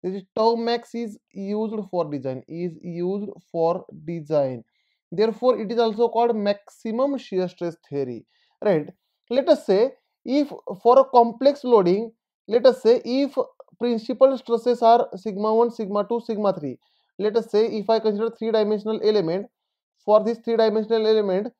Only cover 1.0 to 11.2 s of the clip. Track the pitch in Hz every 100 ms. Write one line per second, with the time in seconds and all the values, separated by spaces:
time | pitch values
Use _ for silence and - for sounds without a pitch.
1 | 226 202 _ 196 196 208 220 214 185 180
2 | 156 147 131 131 - 165 175 160 175 170
3 | 180 196 - - _ 170 165 180 - 147
4 | 156 170 147 151 135 123 - _ _ _
5 | _ 170 220 220 254 220 208 233 226 214
6 | 233 226 240 220 202 202 _ _ 226 226
7 | 277 269 - 185 180 - 170 165 _ 143
8 | 127 113 _ _ _ _ 214 165 151 _
9 | _ _ _ 247 311 294 - 196 254 -
10 | _ _ - 269 294 175 - 185 233 262
11 | 262 247